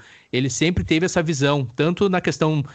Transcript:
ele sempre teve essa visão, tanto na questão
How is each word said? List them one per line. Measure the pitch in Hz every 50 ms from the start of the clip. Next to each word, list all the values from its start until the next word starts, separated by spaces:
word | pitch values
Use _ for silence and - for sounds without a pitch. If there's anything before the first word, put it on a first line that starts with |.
| - - - - - _
ele | - 127 135 135
sempre | - - 151 165 180 196 185
teve | - 165 160 180
essa | 180 - 180 165
visão, | 160 170 127 139 143 147 143 131 - -
tanto | - 143 165 175 - 202 196
na | 180 180
questão | 180 - - - 165 156 156 147 - - -